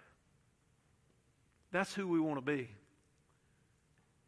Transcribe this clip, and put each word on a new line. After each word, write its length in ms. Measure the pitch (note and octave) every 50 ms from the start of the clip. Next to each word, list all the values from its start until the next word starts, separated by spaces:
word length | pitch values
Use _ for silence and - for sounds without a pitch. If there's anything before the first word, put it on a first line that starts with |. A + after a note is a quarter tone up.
| - - - _ _ _ _ _ _ _ _ _ _ _ _ _ _ _ _ _ _ _ _ _ _ _ _ _ _ _ _ _ _ -
That's 220 | - F3+ G3 - -
who 120 | G3+ G3
we 140 | F3+ E3+ E3
want 180 | D#3+ D#3 D3 C3+
to 20 |
be 300 | B2+ C#3+ D3 C#3 B2 - G2+ - - _ _ _ _ _ _ _ _ _ _ _ _ _ _ _ _ _ _ _ _ _ _ _ _ _ _ _ _